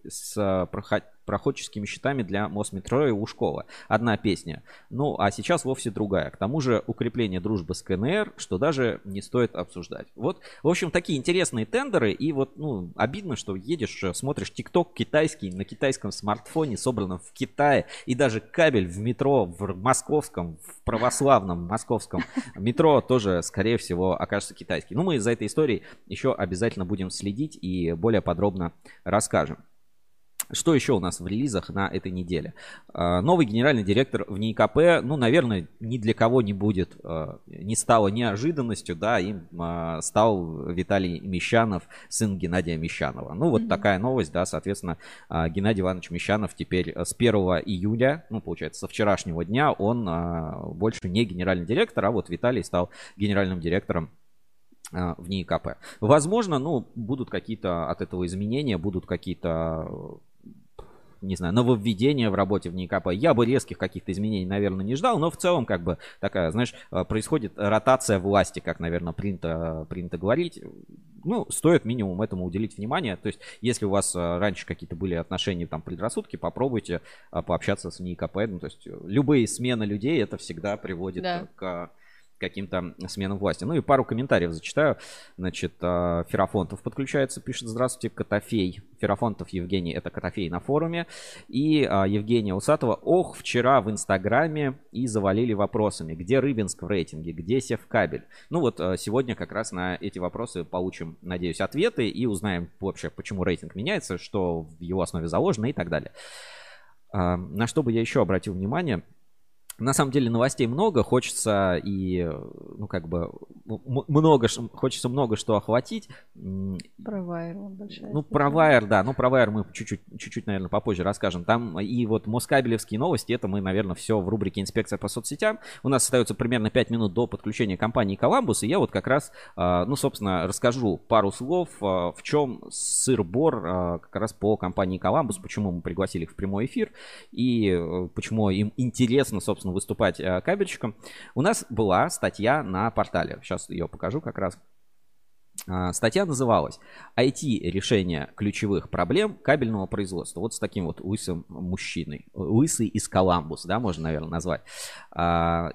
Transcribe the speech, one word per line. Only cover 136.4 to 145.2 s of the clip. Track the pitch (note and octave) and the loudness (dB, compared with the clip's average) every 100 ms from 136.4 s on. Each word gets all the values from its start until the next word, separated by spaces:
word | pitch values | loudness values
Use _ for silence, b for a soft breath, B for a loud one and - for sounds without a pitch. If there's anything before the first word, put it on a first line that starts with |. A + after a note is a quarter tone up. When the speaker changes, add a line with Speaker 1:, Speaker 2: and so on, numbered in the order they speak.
| G2 G2 B2 | -4 -2 -2
Speaker 1:
эфир | B3 A3 - B B B | -2 -4 -6 B B B
и, | - B2+ A#2+ G#2 | -2 2 2 4
э, | F2 E2 F2+ F2+ | 2 0 -2 -4
почему | - - A2 G#2 | -6 -4 2 2
им | F#2+ G#2 - | 2 0 0
интересно, | B2 - B2 C3+ C3 G2+ | -2 2 4 4 2 -2
собственно, | - G2 F#2+ | -2 -2 -2
выступать, | F#2 - G#2+ G#2 - | -4 -2 0 0 0
а, | F#2 F#2 | -2 -2
кабельщикам. | D#3 G3+ F#3 - D#3 - B B B - | 0 0 -2 -4 -8 -8 B B B 0
У | |
нас | F3 A3+ - | 2 0 -2
была | A2+ G#2 F2+ D#3 | 0 4 4 2
статья | - G2 - G#2+ D3+ | 0 -2 0 2 2
на | A2+ F#2 A2+ | 0 -2 0
портале, | G#2+ G2 F2 D#2+ - | 0 0 0 -2 -6
сейчас | - F2+ - | -6 -6 -6
ее | F2 E2 | -6 -6
покажу | - F2 C3+ | -6 -6 -4
как | D3+ - | -6 -4
раз. | F#2 - - - _ - - - | -4 -4 -18 -20 _ -20 -20 -20